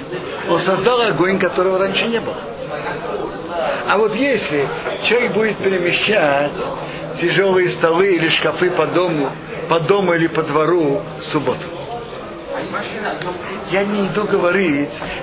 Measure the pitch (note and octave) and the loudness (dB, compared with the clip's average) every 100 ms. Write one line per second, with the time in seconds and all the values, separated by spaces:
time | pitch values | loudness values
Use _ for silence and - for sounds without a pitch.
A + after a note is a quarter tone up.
0 | - F3+ - - G3 E3+ F#3 F#3+ G3+ B3 | -8 -8 -8 -6 0 0 2 2 4 4
1 | A3 D3+ F#3 F#3+ F3+ F#3 F#3 F#3 F#3+ G3+ | 2 2 2 4 2 2 2 2 2 0
2 | A#3 A3+ - - - - - - - - | 0 -2 -2 -8 -8 -10 -8 -8 -6 -6
3 | - - - - - E3+ D#3 - - F#3+ | -6 -6 -6 -8 -6 -2 -2 -2 0 2
4 | A3 G#3 C#4 A#3 - D3 C#3 - - - | 2 2 2 2 0 0 0 -2 -6 -2
5 | - A#3 A#3 F#3 A3 G3 G3 F#3 F3 C#3+ | 2 2 2 0 0 0 0 0 0 0
6 | - G#3+ D3 C#3 D3 - - - - - | 2 2 2 2 0 -2 -6 -6 -8 -10
7 | - - E3+ D#3+ G3 F#3 F3 - E3 E3 | -8 -4 0 2 4 4 2 2 2 4
8 | G3 E3+ D#3+ - D#3 D3+ F3+ F3+ D3 D3+ | 4 4 2 2 0 2 0 2 2 2
9 | F3+ D3+ C3+ - - - - E3 D#3 G3+ | 2 0 -2 -4 -12 -8 0 0 4 2
10 | F3+ E3+ D#3+ D#3+ D3 D3 D#3 F3 D3 C#3 | 4 4 2 0 0 2 4 4 4 0
11 | - - - D3+ B2+ A2+ - - - - | -4 -10 -4 -2 -2 -4 -6 -10 -10 -10
12 | - - - - - C#4 G3 G3+ G3+ A3 | -10 -12 -12 -12 -10 -8 -6 -6 -6 -6
13 | G3 - F3+ F3+ - G#3 G3+ F#3 G3+ G#3 | -6 -6 -6 -8 -8 -8 -2 0 0 0
14 | F#3 F#3+ G3 G3 F3 F#3+ F3+ C#3+ C#3+ - | 0 0 0 2 4 4 2 2 0 -4
15 | - - | -8 -8